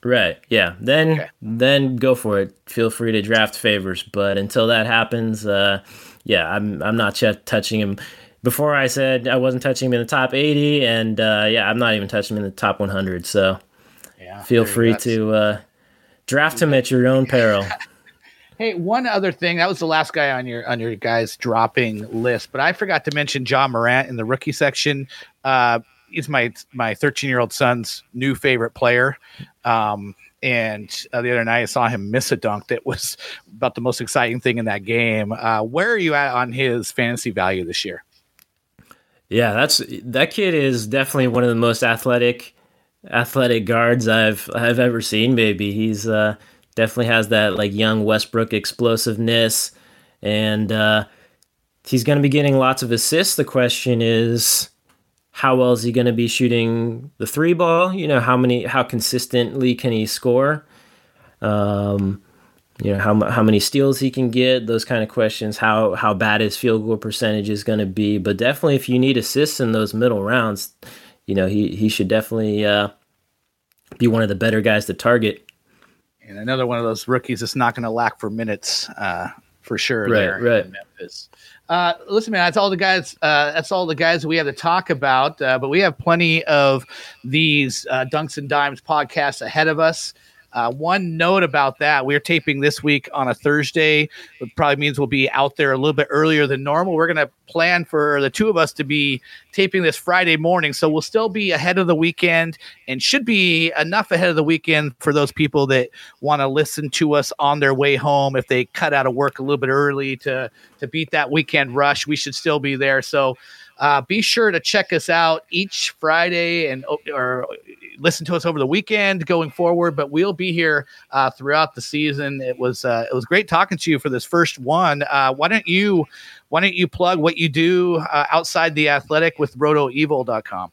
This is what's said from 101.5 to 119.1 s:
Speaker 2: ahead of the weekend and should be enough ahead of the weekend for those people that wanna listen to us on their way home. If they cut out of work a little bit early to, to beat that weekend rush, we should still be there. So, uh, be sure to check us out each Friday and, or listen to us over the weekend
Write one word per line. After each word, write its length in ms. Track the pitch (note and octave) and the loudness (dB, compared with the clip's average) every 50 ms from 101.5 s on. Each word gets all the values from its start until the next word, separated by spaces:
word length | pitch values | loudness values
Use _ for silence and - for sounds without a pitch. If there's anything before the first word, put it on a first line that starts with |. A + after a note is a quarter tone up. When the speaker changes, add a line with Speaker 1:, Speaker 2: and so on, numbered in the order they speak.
Speaker 2:
ahead 260 | E3 D3+ C#3+ F3+ F3+ | -2 0 0 0 0
of 100 | F#3 F#3 | 2 2
the 80 | E3+ E3+ | 2 2
weekend 640 | D#3 E3 E3+ E3 - - F3 E3 E3 E3 E3 D#3 - - - - _ _ - | 2 2 0 0 0 2 2 4 2 2 0 -6 -12 -18 -20 -20 _ _ -8
and 120 | C3 C3+ | -6 -4
should 220 | - - - C#4+ A#3+ | -2 0 0 0 0
be 480 | A#3+ A3+ G3 F#3 F3+ E3+ D#3+ E3 E3 D#3+ D3 | 2 2 4 4 4 4 2 2 0 0 -2
enough 320 | D#3 E3 F#3+ G#3+ G#3 - | -2 0 0 -2 0 0
ahead 180 | F#3+ E3 F#3 F3+ | 0 2 2 2
of 60 | E3 | 2
the 80 | D#3 D3+ | 2 2
weekend 500 | D3+ E3 D#3 - - D#3+ D3+ D3+ C#3+ C3 _ | 2 0 0 0 0 0 0 0 -2 -6 _
for 140 | - D#3 C#3+ | -2 0 2
those 180 | D3 C#3+ C#3 | 2 2 0
people 340 | - - D#3 C#3 - D3+ C#3 | 0 -2 -2 0 2 0 2
that 220 | C3 C3+ C3 B2 - _ - - - - _ | 4 2 2 2 0 _ -20 -20 -20 -18 _
wanna 300 | - C#3+ D3 C#3+ C#3 C3+ | -2 0 0 0 0 0
listen 400 | C3+ D3+ D3+ - - - D3+ C#3+ | 0 0 -2 -2 -4 -8 -8 -6
to 240 | - - E3 D3+ D3 | -2 0 2 2 4
us 180 | C#3+ C3 - - - | 2 0 0 -4 0
on 220 | C#3+ C#3+ D3 D3+ | 0 0 2 2
their 120 | C#3+ C3+ C3+ | 2 2 2
way 220 | C3 C#3+ C#3+ C#3 | 2 2 2 2
home. 400 | B2+ C3 D3 C#3+ C#3 C#3 C#3 C3+ | 2 2 2 2 2 2 0 0
If 120 | C3 A#2+ | -2 -2
they 180 | _ C3 B2+ B2 | _ 0 0 0
cut 280 | - _ - F3 D#3 C#3+ | -2 _ -4 -2 0 0
out 140 | C#3 C3 | 0 0
of 80 | C3 A#2+ | 0 0
work 240 | B2+ C#3+ C#3 - - | 0 0 -2 -2 -4
a 40 | C3 | -4
little 120 | C#3 D3 | -2 -2
bit 140 | C3+ B2+ C3 | -2 0 0
early 480 | C3+ C#3 C#3+ C#3+ C#3 C#3 C#3 C3+ C3+ | 2 2 2 0 0 -2 -4 -6 -6
to, 340 | B2 - C#3+ C3 C3 C3 A2+ _ _ _ _ _ _ | -6 -6 -6 -6 -4 -6 -8 _ _ _ _ _ _
to 80 | - B2+ | -12 -8
beat 220 | - D#3+ D#3+ - | -6 -6 -6 -2
that 200 | - D3+ D3 B2+ | 0 -2 0 2
weekend 460 | C#3+ D#3+ D3+ - - D3+ C#3 C3 A#2+ | 0 -2 -2 0 0 0 0 0 0
rush, 300 | C#3 C#3+ C#3+ C#3+ - - | 2 2 2 2 0 -2
we 100 | C#3+ D3+ | -4 -4
should 180 | C#3+ - C#3+ C3+ | -4 -4 -8 -10
still 240 | - - E3 D3+ D3 | -6 -2 -2 -2 0
be 160 | C3+ C#3+ C#3 | -2 -4 -4
there. 260 | C3 C#3 C3+ C3+ C3+ | -2 0 0 0 0
So, 360 | B2 - - C#3+ C#3 C3 B2+ _ - - - - - - _ | -2 -2 0 0 0 0 -2 _ -14 -20 -20 -20 -20 -20 _
uh, 220 | - C3+ D3 C#3+ C#3 | -2 0 2 2 2
be 200 | B2+ _ F#3+ A3 | 0 _ -2 -2
sure 300 | G#3 - - A#3 A3+ G#3+ | 0 0 2 2 2 2
to 80 | F3+ E3 | 0 0
check 340 | - - - G#3 F#3 - F#3 | -2 0 0 0 0 0 -2
us 160 | D#3+ - - | -4 0 0
out 340 | E3 E3 E3+ E3 D#3+ D#3 - _ | 0 2 2 2 0 -2 -4 _
each 460 | - E3+ G3 F#3+ - - - - - _ | -4 -4 -4 -4 -4 -6 -6 -6 -8 _
Friday 680 | - D#3 D#3 E3 E3+ F3+ F3 E3+ E3+ E3+ E3+ E3+ E3 C#3+ | 0 2 2 2 2 0 0 -2 -2 0 0 -2 -2 -2
and, 160 | C3 C3 C3 - D3 D3+ _ D3+ | -4 -6 -4 -6 -6 -6 _ -8
or 360 | D3 C3+ B2+ B2+ B2+ B2+ B2 - - - _ - - _ - - - | -6 -4 -2 -2 -2 -4 -6 -8 -10 -14 _ -20 -20 _ -20 -20 -20
listen 300 | - C#3 E3+ - - D#3+ | -4 -2 -2 -2 -2 -6
to 80 | D#3+ F3 | -4 -4
us 100 | E3 - | -2 -2
over 140 | E3+ D#3+ D3+ | -2 -2 0
the 80 | C3+ | 0
weekend 580 | C3 D#3 G#3 G#3 - A3 G#3 G3+ G3 | 0 0 -2 -2 -2 -2 0 0 0